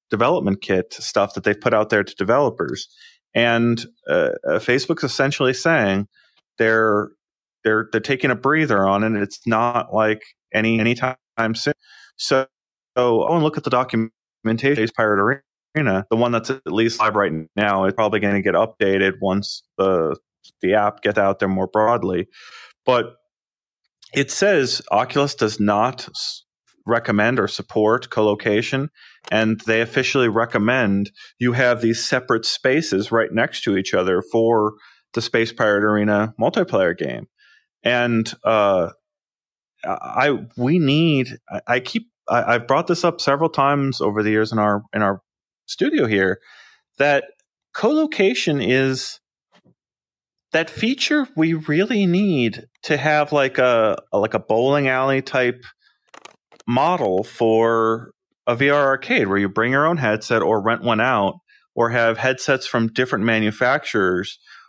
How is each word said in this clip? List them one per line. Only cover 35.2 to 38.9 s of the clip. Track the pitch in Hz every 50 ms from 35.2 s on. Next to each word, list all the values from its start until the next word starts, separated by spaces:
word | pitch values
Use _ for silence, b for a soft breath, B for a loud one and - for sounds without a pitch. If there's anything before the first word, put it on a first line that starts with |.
Space | 113 - - 120 113 110 -
Pirate | - 120 107 104 101 104
Arena | 107 107 104 104 104 104 101 107 113 - -
multiplayer | 110 143 - 226 180 - - 101 92 85 87
game. | - 78 67 62 - - - _ b b b b b b b b _ -
And, | 117 123 120 120 120 117 113 113 - - - -
uh, | 107 110 110 104 101 98 92 85 85